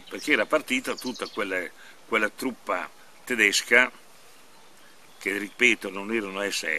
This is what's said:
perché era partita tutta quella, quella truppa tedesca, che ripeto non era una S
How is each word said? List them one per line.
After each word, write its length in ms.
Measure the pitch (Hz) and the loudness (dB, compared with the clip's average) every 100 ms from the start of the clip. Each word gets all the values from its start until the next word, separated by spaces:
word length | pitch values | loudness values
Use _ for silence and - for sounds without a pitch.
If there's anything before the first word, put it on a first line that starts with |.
| - | -10
perché 240 | 101 151 | -8 0
era 120 | 135 104 | 2 4
partita 480 | 151 - 127 131 | 2 0 -2 -2
tutta 320 | 104 127 110 110 | -6 -6 -6 -8
quella, 300 | - 101 92 82 - - - - | -6 -4 -4 -6 -10 -20 -20 -2
quella 220 | 110 107 | 0 0
truppa 600 | - 131 113 - 92 78 - - - | -2 -6 -6 -4 -4 -6 -14 -20 -18
tedesca, 680 | - 120 104 - - 120 127 - - - - - - - - - - - - - | -6 2 4 4 4 6 6 0 -20 -20 -20 -20 -20 -20 -20 -20 -20 -20 -20 -10
che 180 | 98 101 | -6 -4
ripeto 520 | 101 - 120 107 104 | -6 2 4 4 -2
non 220 | 98 101 | -8 -4
era 120 | 113 98 | -4 -4
una 220 | 98 101 | -4 -4
S 160 | - 82 | -4 -2